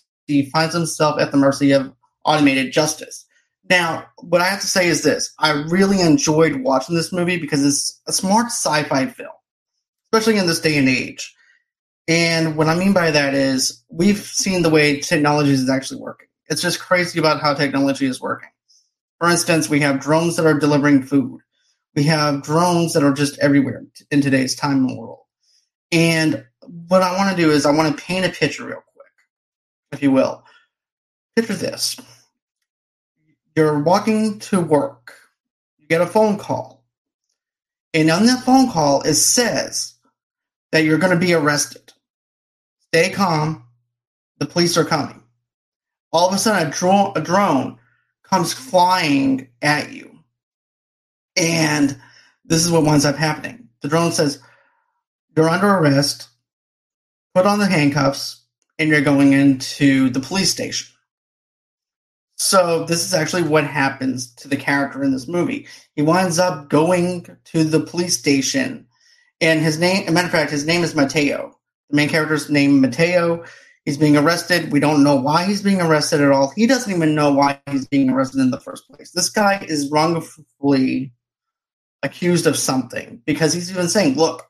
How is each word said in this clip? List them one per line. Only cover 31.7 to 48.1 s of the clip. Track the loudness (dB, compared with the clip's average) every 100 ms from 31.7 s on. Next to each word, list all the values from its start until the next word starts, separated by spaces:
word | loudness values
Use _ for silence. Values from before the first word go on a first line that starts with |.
| -8 -8 -10 -18 -20 _ _ _ _ _ _ _ _ _ _ _ _ _ 0
You're | 2 2
walking | 2 0 2 -2 -2 -6
to | -4 -2
work. | 2 0 0 -8 -20 -20 _ _ _ _ _ _
You | -2
get | 0
a | 2
phone | 2 2 0
call. | -6 -8 -10 _ _ _ _ _ _ _ _ _ _ _ _
And | 0 2
on | 4 2
that | 2
phone | 4 4 4
call, | 2 0 0
it | 0
says | 0 0 0 0 -2 -6 -8 -12 _ _ _ _ _ _ _ _
that | 0
you're | 2 2
gonna | 2 2
be | 2
arrested. | 2 2 0 -4 -10 -20 _ _ _ _ _ _ _ _ _ _
Stay | 0 0
calm. | 0 0 2 -2 -6 -12 _ _ _ _ _ _ -12
The | -6
police | -2 0 0
are |
coming. | 0 -2 -4 -10 _ _ _ _ _ _ _ _ _
All | 0 2
of |
a | 2
sudden, | 0 0 -2
a |
dro-, | -2 2 2 2 -2
a |
drone – | -2 0 2 0 -2 -10 _ _ _